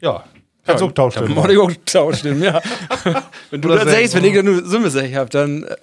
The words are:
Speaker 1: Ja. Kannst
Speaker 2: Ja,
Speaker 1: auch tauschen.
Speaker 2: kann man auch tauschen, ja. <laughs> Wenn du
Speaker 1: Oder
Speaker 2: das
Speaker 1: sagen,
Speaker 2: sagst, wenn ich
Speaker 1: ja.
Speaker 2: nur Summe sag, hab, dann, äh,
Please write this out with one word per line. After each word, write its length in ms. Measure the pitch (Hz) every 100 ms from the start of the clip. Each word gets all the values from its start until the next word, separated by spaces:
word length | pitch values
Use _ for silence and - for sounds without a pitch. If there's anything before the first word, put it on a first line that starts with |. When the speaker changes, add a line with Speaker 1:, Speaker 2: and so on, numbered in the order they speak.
Speaker 1:
Ja. 240 | 160 92 - _ _ _ -
Kannst 160 | 170
Speaker 2:
Ja, 60 | 180
Speaker 1:
auch 40 |
tauschen. 320 | 143 127 117
Speaker 2:
kann 100 | 110 101
man 200 | 190 202
auch 120 | 185 165 -
tauschen, 560 | 185 156 131 147 143
ja. 180 | 185 160 214 233 175 -
<laughs> 460 | 185 262 - - -
Wenn 80 | 143
du 80 | 165
Speaker 1:
Oder 160 | 190
Speaker 2:
das 80 | 214
Speaker 1:
sagen, 60 | 220 233
Speaker 2:
sagst, 60 | 175
wenn 80 |
ich 100 | 190
Speaker 1:
ja. 80 | 196
Speaker 2:
nur 240 | 196 180 180
Summe 240 | 220 196
sag, 240 | 135 135
hab, 160 | 135 123
dann, 320 | 139 143 147
äh, 140 | - -